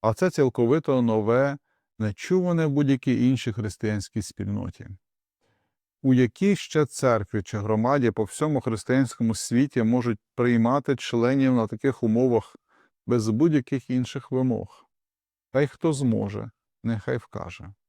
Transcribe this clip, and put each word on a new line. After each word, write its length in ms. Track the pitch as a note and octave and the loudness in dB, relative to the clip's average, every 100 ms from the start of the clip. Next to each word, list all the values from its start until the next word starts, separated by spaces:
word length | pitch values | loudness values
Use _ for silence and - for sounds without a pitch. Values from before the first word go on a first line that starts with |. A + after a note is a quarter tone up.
А 120 | A2 | 0
це 160 | A2+ F#3 | 0 0
цілковито 720 | - C3+ - A#2 D3+ D3+ C3+ | 2 0 2 2 2 2 0
нове, 560 | A#2+ A2 G#2+ A#2+ C#3 C#3+ _ _ _ _ | 2 0 2 2 0 -4 _ _ _ _
нечуване 680 | A2 G2 - F#3 F3+ E3+ D#3+ | -6 -6 -2 0 2 0 0
в 40 | |
будь-якій 600 | C#3+ D3 C#3 - A#2+ B2 | 0 0 0 0 2 2
іншій 240 | C3 - | 2 -2
християнській 680 | A2 G#2+ - A2 G#2 F#2 - | -6 -6 -4 -4 -4 -4 -8
спільноті. 680 | G#2 - G2+ G#2 F#2+ - - F#2+ _ _ _ _ _ _ _ _ _ _ | -8 -8 -6 -6 -6 -12 -18 -20 _ _ _ _ _ _ _ _ _ _
У 100 | C3+ | 2
якій 420 | B2+ B2+ - F#3+ G3 | 4 4 2 0 0
ще 300 | - D#3+ D3 | 0 -2 -2
церкві 580 | - C3+ A2+ G2 A2 | 0 0 2 0 -6
чи 140 | F#2+ A2 | -6 -8
громаді 540 | G2+ G#2+ A#2 C#3+ A#2+ | -2 0 2 2 2
по 120 | G2+ | 0
всьому 380 | G#2+ - D#3 C#3+ | -4 -2 -2 -2
християнському 760 | A#2+ A2 - B2+ C3 - A2+ A2 | -2 -6 0 0 0 0 -2 -2
світі 480 | - A#2+ C#3 - | -2 0 2 2
можуть 360 | A2 B2 A#2+ A2 _ - | 2 2 0 -4 _ -2
приймати 600 | A#2+ A#2+ A2+ C#3 C#3 C3+ | 2 4 4 2 0 -4
членів 600 | - A#2+ A#2 C#3 C3+ B2+ | -2 0 2 2 2 2
на 120 | A2 | 0
таких 360 | G#2+ C#3 B2+ | -2 -4 0
умовах 520 | A#2 A2+ B2+ A#2 - - _ _ _ _ - | 0 2 4 2 0 -20 _ _ _ _ -2
без 240 | A#2+ A2 | -2 0
будь-яких 600 | A2 E3 D3+ B2+ C3+ - | 2 2 2 -2 -8 -4
інших 420 | B2+ B2 - - | -4 -4 -8 -6
вимог? 540 | B2+ C3 A2 F#2+ - _ _ _ _ _ _ _ | -2 0 -2 -6 -16 _ _ _ _ _ _ _
Та 100 | C3 | -2
й 60 | C#3+ | -2
хто 260 | - E3 | -2 -4
зможе, 580 | C#3 C3+ G#2+ G#2 G#2 A2+ _ _ _ | 0 0 0 -2 -6 -12 _ _ _
нехай 340 | A#2 A#2 - B2+ | -6 -6 -4 -6
вкаже. 560 | - - - F2+ - G2+ | -6 -14 -12 -14 -20 -20